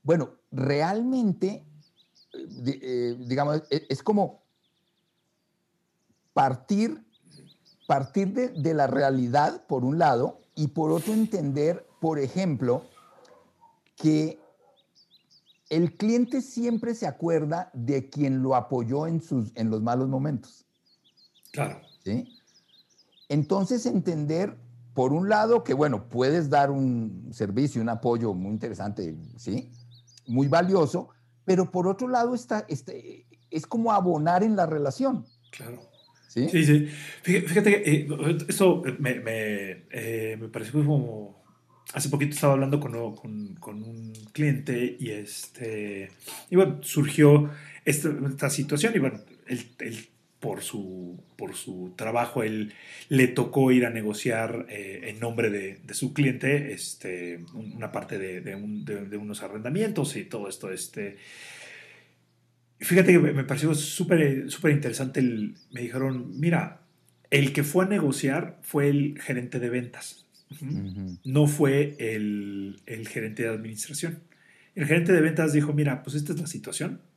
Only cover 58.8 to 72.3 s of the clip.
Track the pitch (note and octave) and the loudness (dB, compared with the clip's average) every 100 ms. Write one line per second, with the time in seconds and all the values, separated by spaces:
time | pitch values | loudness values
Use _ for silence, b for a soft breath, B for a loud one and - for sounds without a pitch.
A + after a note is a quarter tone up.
58.8 | E2+ G2+ G2+ G#2 G#2+ G#2 - G#2+ A2 E3+ | -8 -8 -8 -10 -10 -10 -10 -10 -4 -2
59.8 | A3 G#3 C3+ A2 F#2+ A2+ G2+ - G2+ F#2 | -2 -2 -4 -6 -10 -10 -10 -10 -10 -10
60.8 | - A2 G2+ G2 B B B B B B | -10 -10 -12 -12 B B B B B B
61.8 | B B B B _ _ _ _ _ _ | B B B B _ _ _ _ _ _
62.8 | - F3+ F3+ F3 D3 C#3+ C3 C#3 D3+ D3 | 4 6 10 8 8 2 -2 0 0 0
63.8 | - - F3 E3+ D3 C3+ - - D#3+ D3 | -2 -4 2 4 4 2 -4 0 2 2
64.8 | C3 A#2 C3 C#3+ B2+ A2+ G#2+ - _ B2 | 0 -4 -4 0 0 0 -6 -8 _ -10
65.8 | A#2 C3 C3+ B2+ B2 - E3+ D#3 G2 - | -8 -4 -4 -4 -8 -2 2 2 -2 -10
66.8 | _ _ _ _ _ C#3 C#3 - C#3+ F#3 | _ _ _ _ _ 2 4 2 2 2
67.8 | F#3+ G3+ D3 B2+ C3+ D3 E3+ - - D3 | 2 2 2 0 0 -2 -4 -12 -4 2
68.8 | C#3+ C#3+ C#3+ D3 - B2 B2 B2+ A#2+ B2 | 4 4 0 -4 -6 -6 -4 -4 -2 -4
69.8 | A#2+ - - - _ _ _ D3 C#3 E3 | -6 -12 -16 -18 _ _ _ -14 -8 -6
70.8 | G2 F#2+ F#2+ F2+ C3 C#3 D3 D3 C#3 C#3 | -6 -8 -10 -10 0 4 4 4 4 4
71.8 | C#3+ - A2+ G#2+ G#2 | 0 -2 -4 -2 -2